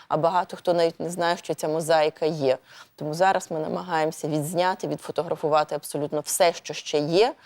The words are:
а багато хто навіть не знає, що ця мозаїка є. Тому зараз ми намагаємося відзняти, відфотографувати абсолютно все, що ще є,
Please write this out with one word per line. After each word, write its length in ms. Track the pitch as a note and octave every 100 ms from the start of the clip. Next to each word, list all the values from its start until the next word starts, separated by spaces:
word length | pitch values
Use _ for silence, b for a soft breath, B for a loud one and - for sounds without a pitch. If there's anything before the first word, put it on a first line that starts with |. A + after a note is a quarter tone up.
| B
а 100 | D#3
багато 400 | E3 F3+ F#3+ F#3+
хто 160 | -
навіть 260 | F3 E3 -
не 100 | D#3+
знає, 280 | F3+ E3+ F3
що 160 | -
ця 140 | D#3 D#3
мозаїка 580 | D#3+ D#3+ D#3+ D3+ - D#3
є. 320 | D#3+ C3+ B2+ B B B -
Тому 180 | D3+
зараз 380 | D#3+ F#3+ F#3+ -
ми 80 | D#3+
намагаємося 680 | D#3+ F3 F3+ E3 D#3 - D#3
відзняти, 600 | D3+ D3 F3 F#3 F#3 D3
відфотографувати 880 | D3 - - E3+ D#3 D3+ D3+ D3+ D3
абсолютно 440 | - D3 D3 D3+
все, 340 | - - F3
що 200 | - -
ще 260 | D3+ - D3
є, 340 | D3 F3 B3 -